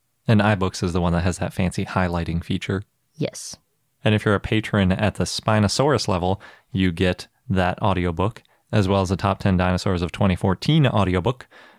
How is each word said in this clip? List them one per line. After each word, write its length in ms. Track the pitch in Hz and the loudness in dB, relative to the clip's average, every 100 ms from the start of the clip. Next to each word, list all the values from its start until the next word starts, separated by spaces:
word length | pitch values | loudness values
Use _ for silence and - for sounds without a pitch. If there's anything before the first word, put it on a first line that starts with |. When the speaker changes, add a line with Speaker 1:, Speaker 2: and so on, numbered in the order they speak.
| _ _ - | _ _ 2
Speaker 1:
And 140 | 107 | 4
iBooks 420 | 104 101 92 - | 4 2 0 -2
is 100 | 92 | -2
the 80 | 87 | 0
one 120 | 87 | 0
that 100 | 85 | 2
has 160 | 90 87 | 0 -2
that 140 | 90 | -4
fancy 320 | - 90 - | -2 -4 -2
highlighting 580 | 98 95 90 85 82 82 | -4 -2 -2 -2 -4 -4
feature. 400 | - 95 - 98 - _ _ | -4 -6 -4 -6 -8 _ _
Speaker 2:
Yes. 420 | - 143 - - - _ _ _ _ | -8 -6 -8 -16 -18 _ _ _ _
Speaker 1:
And 80 | - | 0
if 120 | 107 | 2
you're 100 | 110 | 2
a 60 | 98 | 0
patron 500 | - 110 - 107 92 | 0 -2 0 2 2
at 240 | 92 107 | 2 0
the 100 | - | -2
Spinosaurus 840 | 90 - - 107 101 - 143 123 - | -4 -4 0 2 2 2 2 0 0
level, 340 | 92 90 95 - - _ | 0 0 -2 -6 -20 _
you 180 | 95 92 | 0 0
get 380 | 82 92 90 - _ - | 2 0 0 -8 _ -4
that 320 | 92 90 - | 0 0 0
audiobook, 640 | 107 90 87 85 101 - _ _ _ | 0 0 -2 -2 -2 -4 _ _ _
as 160 | 110 95 | 0 2
well 140 | 98 | 2
as 60 | 92 | 2
the 60 | 92 | 0
Top 220 | 101 95 | 0 0
Ten 180 | 101 90 | 0 2
Dinosaurs 460 | 90 90 101 90 | 2 0 -2 -2
of 80 | 87 | -2
twenty 240 | - 101 | 0 0
fourteen 540 | 90 98 90 - 160 131 | 0 0 0 0 2 2
audiobook, 580 | 104 95 90 82 123 - - - | 2 0 0 -2 -4 -10 -20 -20